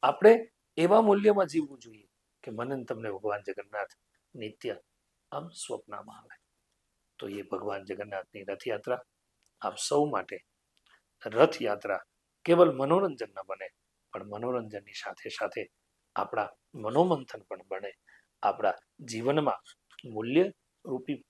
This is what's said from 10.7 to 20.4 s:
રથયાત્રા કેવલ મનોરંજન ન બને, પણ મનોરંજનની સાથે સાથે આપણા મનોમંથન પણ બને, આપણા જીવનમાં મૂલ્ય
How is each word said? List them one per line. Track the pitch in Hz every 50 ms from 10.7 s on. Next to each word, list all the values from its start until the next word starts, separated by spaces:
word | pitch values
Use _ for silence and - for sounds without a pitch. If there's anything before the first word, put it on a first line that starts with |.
| _ _ _ _ _ _ _ _ _ _ -
રથયાત્રા | 113 104 113 147 160 156 - 120 110 104 104 - 101 98 92 - _ _ _ _ _ _ _ _
કેવલ | - 170 170 180 165
મનોરંજન | 143 127 135 139 160 185 196 185 147 123 113 -
ન | _ 95 95 _
બને, | 95 - 95 90 _ _ _ _ _ _ _ _ -
પણ | 104 95 104
મનોરંજનની | 101 104 117 123 127 123 110 110 104 101 98 101 98 -
સાથે | - 98 95 - - 104
સાથે | - - 110 104 - 120 101 - _ _ _ _ _ _ _ _ _
આપણા | 95 98 - - 113 104 95 - _ _ _ _
મનોમંથન | 139 107 107 117 143 175 185 170 139 131 - - 113
પણ | 98 _ 101 92 92 _
બને, | 95 95 101 101 - _ _ _ - - _ _ _ _ -
આપણા | 107 98 - 107 101 87 - _ _ _ _ -
જીવનમાં | 120 117 110 113 127 143 156 151 139 104 90 _ - - _ _ _ - - -
મૂલ્ય | 123 113 107 110 117 131 156